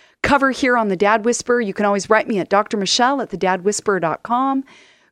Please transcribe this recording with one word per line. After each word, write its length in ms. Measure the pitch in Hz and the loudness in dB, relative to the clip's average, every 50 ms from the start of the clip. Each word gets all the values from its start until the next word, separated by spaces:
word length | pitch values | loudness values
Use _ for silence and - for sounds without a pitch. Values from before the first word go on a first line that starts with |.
| _ _ _ _ | _ _ _ _
cover 280 | - - 285 269 269 269 | 0 2 2 4 4 2
here 260 | 240 - 277 254 247 | 0 0 2 2 2
on 120 | 233 220 202 | 2 2 0
The 80 | 190 | 0
Dad 280 | 165 202 202 220 226 202 | 2 2 2 2 2 2
Whisperer." 360 | 240 233 - - - 240 240 | 0 -2 0 0 0 0 0
You 120 | 233 196 190 | 0 -2 -2
can 120 | - 208 | 0 0
always 240 | 202 202 202 - - | 0 0 0 -2 0
write 160 | 214 220 - | -2 -2 0
me 140 | - 226 190 | 0 -2 -4
at 80 | 160 - | -2 0
Doctor 280 | 196 202 208 - 226 | 0 0 0 0 -4
Michelle 440 | 208 190 - - - 240 262 285 269 | -4 -2 -2 0 0 2 2 0 -2
at 100 | 220 - | -4 -6
the 60 | - | -6
dad 260 | 170 190 185 185 185 | -4 -2 -2 -2 0
whisperer 380 | 170 208 202 - - - 196 180 | -2 -4 -4 -2 -2 -2 -2 0
dot 240 | 165 160 - - - | 0 -2 -4 -6 -4
com. 400 | - 240 247 269 269 269 269 269 - - - - _ _ _ _ _ | -4 -2 -2 0 0 -2 -4 -4 -8 -16 -20 -20 _ _ _ _ _